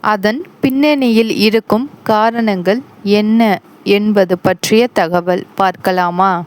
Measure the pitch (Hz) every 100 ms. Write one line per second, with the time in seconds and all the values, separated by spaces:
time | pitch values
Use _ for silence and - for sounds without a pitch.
0 | - 214 202 254 359 - 269 262 302 294
1 | 254 220 220 - 208 220 - 214 277 -
2 | - 214 226 233 220 190 175 226 285 -
3 | 196 208 214 226 226 185 _ - - 202
4 | 214 208 180 180 - 185 - 220 240 -
5 | 165 175 175 180 - - 190 180 190 185
6 | 175 175 190 175